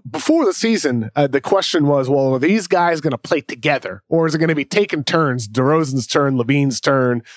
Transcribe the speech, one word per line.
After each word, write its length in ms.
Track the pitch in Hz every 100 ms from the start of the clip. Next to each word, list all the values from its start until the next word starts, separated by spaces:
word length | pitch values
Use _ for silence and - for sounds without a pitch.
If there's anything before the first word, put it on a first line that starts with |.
| 120
before 360 | 277 - 330 233
the 80 |
season, 560 | - 226 208 151 120 107
uh, 140 | - 143
the 140 | 131
question 460 | - 190 - 170 143
was, 200 | 143 131
well, 280 | 139 135 131
are 40 |
these 280 | 156 220 180
guys 340 | 180 175 165
gonna 160 | 151 123
play 240 | - 156
together? 640 | - 127 147 135 92 95 -
Or 180 | 165 160
is 60 |
it 40 | 151
gonna 180 | 160 151
be 80 |
taking 400 | 135 208 208 156
turns? 460 | - 165 147 123 107
DeRozan's 580 | 110 131 160 147 131 113
turn, 300 | 160 143 131
LaVine's 420 | 117 143 139 113
turn, 440 | - 135 123 120 -